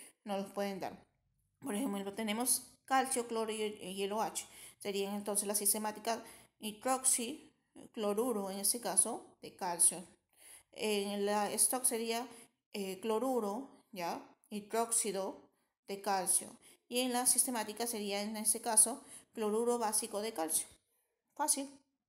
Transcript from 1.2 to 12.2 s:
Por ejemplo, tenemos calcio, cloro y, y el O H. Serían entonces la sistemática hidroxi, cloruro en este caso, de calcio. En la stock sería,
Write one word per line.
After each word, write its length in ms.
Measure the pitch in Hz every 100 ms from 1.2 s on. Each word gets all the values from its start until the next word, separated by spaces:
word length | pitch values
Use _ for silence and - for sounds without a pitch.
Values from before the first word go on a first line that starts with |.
| _ _ _ _
Por 140 | 277
ejemplo, 400 | 208 262 202 196
tenemos 480 | 202 220 214 254 - - -
calcio, 420 | - 269 254 254 240
cloro 240 | 226 220
y, 120 | 220
y 400 | 214 214 - 196
el 100 | 196
O 80 | 220
H. 260 | 175 - - - - -
Serían 360 | 208 196 196
entonces 340 | 208 202 208 208
la 60 |
sistemática 680 | 214 202 214 214 208 226 226 - - - _
hidroxi, 920 | 214 214 254 262 254 - 233 302 - _ _ - -
cloruro 580 | - 208 208 254 214 196
en 80 | 196
este 220 | 196 240
caso, 560 | 214 190 220 311 - _
de 160 | 156 -
calcio. 480 | 185 175 - 175 190 - _ _ - - _
En 520 | - 214 208 202 202
la 260 | 202 208 202
stock 320 | 226 - 254
sería, 440 | 254 233 226 226